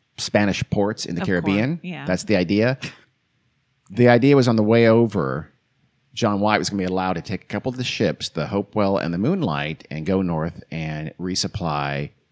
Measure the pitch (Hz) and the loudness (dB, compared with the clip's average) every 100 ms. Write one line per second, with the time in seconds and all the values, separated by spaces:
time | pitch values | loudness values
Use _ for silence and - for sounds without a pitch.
0 | _ - - 101 104 - - 104 101 110 | _ -12 -2 0 0 -2 -2 0 -2 -2
1 | - 87 98 90 92 101 123 165 180 151 | -6 -4 0 0 2 0 0 -4 -8 -10
2 | 131 92 - 98 87 101 117 131 - - | -4 -4 0 0 2 2 2 0 -8 -16
3 | _ _ _ _ _ _ _ _ _ 110 | _ _ _ _ _ _ _ _ _ 4
4 | 120 120 135 143 123 113 107 117 113 113 | 6 6 6 6 6 2 4 6 6 6
5 | 117 101 67 67 - _ _ _ _ _ | 4 0 -2 -4 -10 _ _ _ _ _
6 | _ - 113 101 104 104 95 101 92 92 | _ -4 -2 0 2 2 0 -2 -2 -2
7 | 92 123 151 92 - 104 131 127 123 - | -2 -4 -6 -10 -6 -6 -6 -6 -6 -2
8 | 98 - - - 73 101 104 107 98 98 | -2 -2 -8 -6 -2 -4 -2 -2 0 0
9 | 82 87 120 196 120 73 73 - - 78 | -2 -2 -2 -2 -2 -4 -6 -8 -12 -8
10 | 80 95 90 80 82 - - 82 78 78 | -2 0 0 -2 -4 -8 -12 -10 -8 -8
11 | 78 - 92 92 92 - 85 73 71 71 | -10 -8 -6 -4 -4 -4 -4 -2 -4 -4
12 | 71 - _ | -8 -12 _